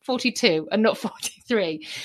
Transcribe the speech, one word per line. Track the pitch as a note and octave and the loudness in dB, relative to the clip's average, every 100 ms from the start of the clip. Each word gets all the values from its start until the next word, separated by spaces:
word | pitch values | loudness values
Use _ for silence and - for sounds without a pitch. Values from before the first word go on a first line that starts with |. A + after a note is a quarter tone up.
forty-two | - B3+ - - A#3 D#3+ D#3 | -4 -2 0 2 2 2 0
and | G#3 | 2
not | A3 G3 | 2 2
<laughs> | G#3 | -4
forty-three. | - - - - A#3 F3 D#3 D#3 - | -8 -12 -12 -2 0 0 -4 -8 -12